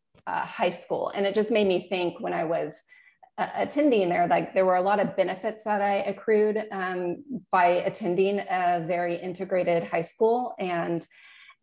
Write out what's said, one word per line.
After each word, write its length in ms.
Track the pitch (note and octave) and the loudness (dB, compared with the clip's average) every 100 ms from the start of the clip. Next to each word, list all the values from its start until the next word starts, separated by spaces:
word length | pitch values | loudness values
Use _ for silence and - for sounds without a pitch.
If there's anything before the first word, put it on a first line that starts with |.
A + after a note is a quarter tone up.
| _ _ - | _ _ -8
uh, 180 | - - | -6 -6
high 240 | - F#3+ | -2 -2
school. 420 | - - D#3 - - | -2 -6 -4 -4 -2
And 100 | G3 | -2
it 80 | |
just 160 | G#3+ G#3 | 0 0
made 160 | A3 G3 | 2 2
me 220 | F3+ - | 2 -2
think 300 | F#3 F3 - | -4 -4 -4
when 140 | F#3 | -6
I 100 | E3+ | -4
was, 360 | E3 E3 D3+ - - - _ _ - - | -2 -2 -4 -8 -18 -20 _ _ -14 -6
uh, 100 | F3+ - | -6 -4
attending 540 | G3 C#4+ D4 A3 F3 | -4 2 4 4 4
there, 180 | F3 E3+ | 2 4
like, 260 | F3 E3 | 2 2
there 120 | F#3+ F#3 | 2 4
were 100 | F#3 | 4
a 60 | |
lot 180 | F#3 G3+ | 4 2
of 160 | F3 - | 2 0
benefits 480 | F3+ F#3 A3 G#3+ | -2 -2 -6 -6
that 180 | G#3+ G#3 | -2 0
I 200 | G3+ G3 | 2 0
accrued, 640 | G3+ G3 - G#3+ G#3+ G#3+ G#3+ | -2 -4 2 4 4 2 -4
um, 520 | G3 F#3 F3+ F3 E3+ - G#3+ - | -6 -4 -4 -4 -6 -8 -12 -2
by 140 | F#3 F3 | 4 4
attending 760 | F3+ G3 - F3 F3+ F#3+ G3+ | 4 0 -4 -2 2 2 0
a 420 | - F#3 F3 F3 E3 | -2 -2 0 0 0
very 300 | F3 F3 E3+ | -2 -2 -4
integrated 680 | F#3 F3 F#3+ F#3 F3 E3+ - | -6 -8 -2 0 2 0 0
high 180 | E3+ | -2
school, 500 | E3 - A3+ B3 B3 - | -2 0 2 2 -2 -6
and, 460 | F#3 E3+ E3+ E3+ - _ - - - - | -4 -2 -2 -4 -6 _ -20 -20 -20 -12